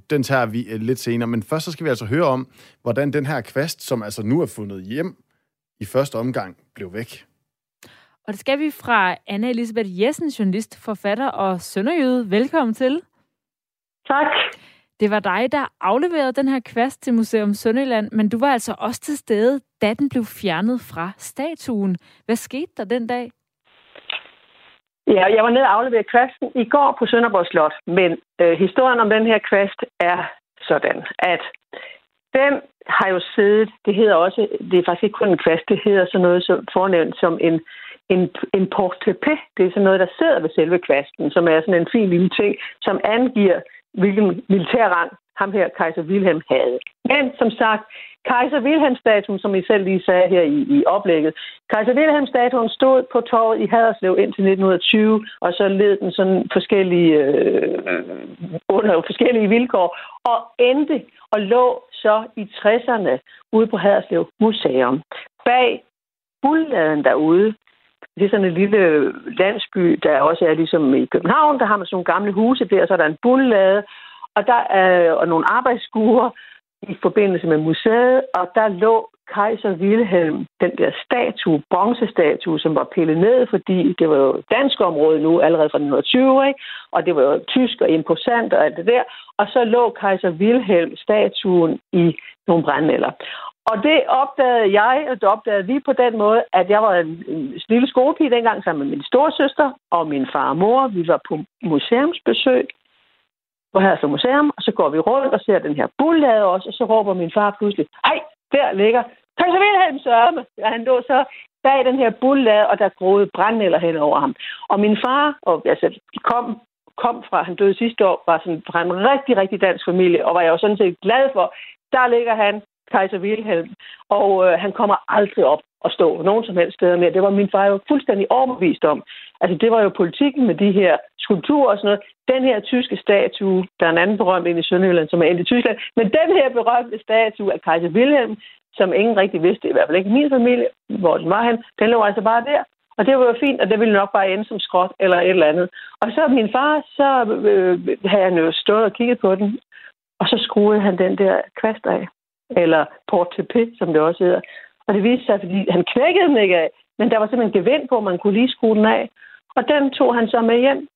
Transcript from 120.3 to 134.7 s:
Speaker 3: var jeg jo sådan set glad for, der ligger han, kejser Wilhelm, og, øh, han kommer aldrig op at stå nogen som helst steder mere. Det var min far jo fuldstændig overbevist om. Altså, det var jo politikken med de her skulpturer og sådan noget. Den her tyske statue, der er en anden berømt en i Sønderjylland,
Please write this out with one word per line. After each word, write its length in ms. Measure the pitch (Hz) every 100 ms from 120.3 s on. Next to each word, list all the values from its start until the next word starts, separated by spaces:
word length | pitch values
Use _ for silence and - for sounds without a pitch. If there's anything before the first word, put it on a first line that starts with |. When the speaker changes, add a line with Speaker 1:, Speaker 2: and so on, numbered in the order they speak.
| 170
Speaker 3:
var 60 |
jeg 80 | 165
jo 80 | -
sådan 200 | 214 208
set 180 | 196 175
glad 280 | 185 240 269
for, 200 | 262 175 - - - _
der 160 | 262 247
ligger 280 | 233 233 220
han, 260 | 202 208 208 _ _
kejser 280 | 220 190 196
Wilhelm, 540 | 196 214 214 170 202 226 - - _
og, 380 | 202 202 190 185
øh, 120 | 170
han 120 | 196
kommer 240 | 185 208 196 -
aldrig 380 | 214 202 - 143
op 140 | 151 - _ -
at 60 |
stå 300 | - 165 170
nogen 220 | 170 214 233
som 120 | 180
helst 180 | 170 -
steder 220 | 180 175
mere. 160 | 175
Det 80 | 190
var 80 | 196
min 200 | 196 196
far 140 | 196 202
jo 140 | 196 -
fuldstændig 440 | 294 - 202 196
overbevist 540 | 247 262 - 180 - 160
om. 180 | 147 - - - _
Altså, 160 | 180 190
det 140 | 226
var 100 | 226
jo 80 | 202
politikken 580 | - 175 - 285 285 240
med 80 | 156
de 160 | 202
her 260 | 190 185 151 - -
skulpturer 520 | - 196 - 294 262
og 60 | 202
sådan 100 | 202
noget. 140 | 202 - _ -
Den 100 | 262
her 160 | 262 214
tyske 380 | 208 247 247 196
statue, 680 | - 202 196 - 196 185 185 -
der 60 | 170
er 40 |
en 80 | 165
anden 200 | 180 208
berømt 300 | 190 185 175
en 100 | 170
i 60 |
Sønderjylland, 460 | 165